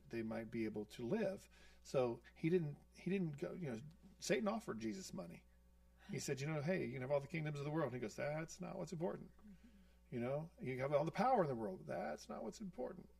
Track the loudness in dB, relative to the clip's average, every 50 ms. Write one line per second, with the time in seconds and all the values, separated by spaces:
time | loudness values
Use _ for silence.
0 | -8 -4 -2 -2 0 0 -2 -2 -4 -2 0 0 0 2 0 -2 -4 -6 -6 -4
1 | 0 0 2 2 2 0 -2 -4 -10 -16 -20 -20 -20 -20 -20 -18 -6 2 4 4
2 | 4 4 2 -2 -8 -18 -8 0 2 4 4 4 4 2 -4 -8 -12 -20 -14 -6
3 | -2 0 2 2 2 0 -2 -4 -4 -4 -4 -4 -4 -4 -4 -4 -6 -10 -16 -18
4 | -20 -20 -14 -4 2 2 4 4 4 2 2 0 -2 -4 -4 -2 -2 -2 -2 -2
5 | -6 -6 -6 -6 -8 -8 -10 -14 -16 -20 -20 -20 -20 -20 -20 -20 -20 -20 -20 -16
6 | -8 -4 -4 -2 0 0 0 0 0 0 0 2 2 2 2 2 2 0 -2 -2
7 | 0 4 4 2 2 2 -2 -2 0 0 -2 -2 -2 0 2 2 2 2 0 -2
8 | -4 -4 -2 -2 -2 0 0 -2 -2 -4 -6 -8 -8 -6 -4 -4 -4 -4 -2 -2
9 | 0 -2 -2 -4 -8 -14 -16 -20 -18 -18 -18 -18 -20 -20 -20 -20 -20 -20 -20 -20
10 | -12 -4 -2 0 0 2 0 0 -2 -6 -10 -6 -4 -2 0 0 2 4 4 4
11 | 4 4 4 4 6 6 8 8 6 6 4 0 0 -2 -4 -4 -6 -4 -4 -2
12 | -2 -4 -6 -6 -6 -8 -6 -4 -4 -6 -6 -6 -8 -8 -6 -4 -6 -6 -6 -10
13 | -14 -16 -20